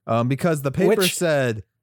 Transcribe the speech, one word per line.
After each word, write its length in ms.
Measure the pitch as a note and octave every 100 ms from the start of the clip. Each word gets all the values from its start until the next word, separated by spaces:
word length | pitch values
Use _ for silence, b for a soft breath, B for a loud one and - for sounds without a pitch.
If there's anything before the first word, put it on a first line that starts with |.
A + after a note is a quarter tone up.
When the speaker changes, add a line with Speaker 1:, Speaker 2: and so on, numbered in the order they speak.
| -
Speaker 1:
um, 220 | A2+ B2
because 360 | C3+ F3+ D3+
the 80 | C3+
paper 300 | C3+ F#3 G#3
Speaker 2:
Which 140 | F3+ -
Speaker 1:
said 480 | E3+ D3 B2 A2 - _